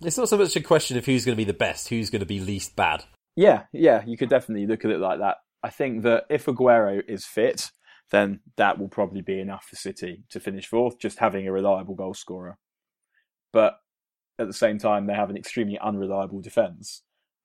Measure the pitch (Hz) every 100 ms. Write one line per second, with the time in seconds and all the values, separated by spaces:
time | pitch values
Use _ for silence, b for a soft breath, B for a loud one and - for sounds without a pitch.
0 | 165 202 240 208 185 175 147 156 - 123
1 | 123 127 117 110 104 95 101 - - 117
2 | 107 110 95 101 92 98 - - 87 78
3 | - _ _ - 196 117 - 143 160 113
4 | 110 113 131 135 - 104 101 107 110 90
5 | 95 80 98 - _ _ 113 - 139 110
6 | 113 117 - 147 151 127 127 117 104 98
7 | - 101 - - 117 - - - b b
8 | _ 101 101 98 - - 101 87 98 -
9 | 98 95 90 95 95 95 - - 98 95
10 | 90 82 _ - - 98 - 113 120 -
11 | 104 - 113 98 95 95 98 95 92 92
12 | 95 95 - 92 90 - _ _ _ _
13 | _ _ _ _ _ 113 107 - _ _
14 | _ _ _ - 110 101 113 107 110 104
15 | 101 101 101 98 - - 104 101 107 101
16 | 95 98 98 98 90 - 98 82 - -
17 | _ _ _ _